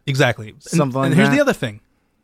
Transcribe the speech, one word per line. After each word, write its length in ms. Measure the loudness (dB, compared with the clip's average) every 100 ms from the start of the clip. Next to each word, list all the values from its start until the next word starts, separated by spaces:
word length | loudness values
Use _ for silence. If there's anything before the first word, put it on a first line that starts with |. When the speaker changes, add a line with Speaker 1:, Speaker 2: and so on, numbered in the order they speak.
| -4
Speaker 1:
Exactly. 440 | 0 0 -2 -10
And, 120 | -18
Speaker 2:
Something 360 | -4 -2 0 0
like 40 | 0
Speaker 1:
and 80 | 2
here's 140 | 4
Speaker 2:
that. 60 | 2
Speaker 1:
the 60 |
other 120 | 0
thing. 280 | -2 -6 -10 _ _ _ _